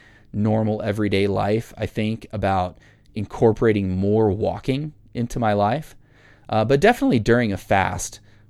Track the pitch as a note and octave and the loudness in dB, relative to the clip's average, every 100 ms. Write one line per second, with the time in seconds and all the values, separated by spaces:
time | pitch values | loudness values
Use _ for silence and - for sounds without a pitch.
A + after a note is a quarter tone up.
0 | - - - G2+ G#2+ A2 A2 G#2+ - G#2 | -20 -20 -10 -2 0 2 0 -2 -4 -2
1 | G#2 G2 G2+ G2+ G2+ A2+ - - A2 - | 0 2 0 0 0 -2 -4 -8 -6 -4
2 | G#2+ A2 - G#2+ F#2+ F#2+ F#2 - - _ | -4 -6 -8 -4 -2 0 -2 -8 -20 _
3 | - A2 G2 - A#2 G#2+ A#2 G#2 F#2+ F#2 | -14 -10 -8 2 2 4 2 2 0 0
4 | G2 G#2+ A2 G#2 G2 F2+ - C3+ D3+ - | 2 2 2 0 -2 -4 -4 -4 -6 -14
5 | - A#2+ A#2+ B2+ A2 G2+ G#2 C#3 - - | -14 -8 -6 -2 0 2 0 -2 -6 -20
6 | - _ - - - A2 A2 C#3+ G3 A#3+ | -20 _ -20 -20 -4 -2 2 4 4 2
7 | - C3 G2+ A#2 A2+ F#2+ - G2 F#2 F#2+ | 0 0 2 2 2 -4 0 0 0 -4
8 | - - - - | -10 -14 -20 -20